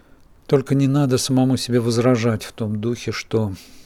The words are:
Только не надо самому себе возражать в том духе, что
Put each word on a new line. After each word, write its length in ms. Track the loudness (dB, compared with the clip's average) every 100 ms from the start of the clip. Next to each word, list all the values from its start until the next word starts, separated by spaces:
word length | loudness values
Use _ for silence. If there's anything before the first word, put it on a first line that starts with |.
| -20 -20 -20 -20 0
Только 280 | 0 2 0
не 120 | 2
надо 300 | 2 2 0
самому 400 | 0 2 2 0
себе 240 | 0 0
возражать 640 | 2 2 2 2 2 -2
в 100 | -6
том 260 | -8 -6 -4
духе, 320 | -4 -6 -6
что 420 | -8 -4 -2 -2 -6 -16 -20